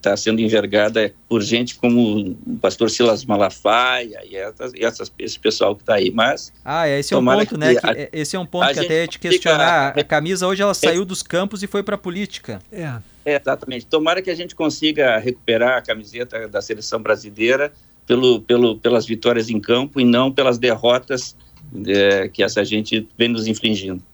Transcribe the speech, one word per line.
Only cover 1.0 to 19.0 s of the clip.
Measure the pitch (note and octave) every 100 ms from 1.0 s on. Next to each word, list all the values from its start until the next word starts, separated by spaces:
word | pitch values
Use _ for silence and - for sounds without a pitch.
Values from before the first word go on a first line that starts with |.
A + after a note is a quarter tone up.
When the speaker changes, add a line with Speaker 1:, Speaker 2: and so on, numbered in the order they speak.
| G#2 - _
Speaker 1:
por | A#2
gente | G2+ A#2+ B2 -
como | A#2+ A#2+ A2+ G#2 G2 - -
o | A2
pastor | F#2+ - A2
Silas | - A#2+ G#2+ -
Malafaia | G2+ G2 - G2+ A2+ B2+ B2+ A#2 G2+ -
e | F#2+
essas, | G2+ A2+ B2+
e | B2+ A#2
essas, | - - -
esse | F#2+ -
pessoal | A2 - G#2 G#2
que |
tá | - G#2
aí, | F#2
mas | A2 A#2+ D3+ - _
Speaker 2:
Ah, | - D#3 D#3+
é, | C#3
esse | C#3
é | -
um |
Speaker 1:
tomara | B2 C3
Speaker 2:
ponto, | G#3+ E3
né, | D#3 -
Speaker 1:
que |
Speaker 2:
que | -
Speaker 1:
a, |
Speaker 2:
é, | - C#3+
esse | D#3+ D3 F#3+
é |
um | F3
ponto | F3+
Speaker 1:
a | C3+
Speaker 2:
que | C#3+
Speaker 1:
gente | D3+
Speaker 2:
até | D#3+
ia | E3
te | -
Speaker 1:
consiga | F3
Speaker 2:
questionar. | F3+ F3 D3+ D#3+ E3 C#3 C#3+
Speaker 1:
re-, |
Speaker 2:
A |
camisa | C#3+ D3+ D#3 F#3 F#3
hoje, | F#3+
ela | G3+
Speaker 1:
é, | F#3
Speaker 2:
saiu | D#3 E3+ F#3+
dos | F#3
campos | - E3+ G3 G3+
e | G3
foi | G#3
pra | G3+ G3
política. | F#3 F3 G3+ - - G2+ _
Speaker 3:
É. | G#3 D#3+ A#2 - _ D3+
Speaker 1:
é, | C#3+
exatamente. | C3+ C3+ C3 B2 -
Tomara | D#3 D#3+ F3+
que | F#3+
a | E3
gente | E3+ -
consiga | D#3 D3+ D#3 D3+ C3 A2
recuperar | B2 B2 - A2+ A#2+ B2+
a |
camiseta | A#2 A2 G#2 A#2 B2 A2+ A2
da | G2+
seleção | - G#2+ - A2
brasileira | G#2+ G2+ G#2 G#2+ A2+ C3 D3 _ _ _ -
pelo, | B2 B2+ A2+
pelo, | G#2+ B2 A#2+ A2
pelas | A#2 A#2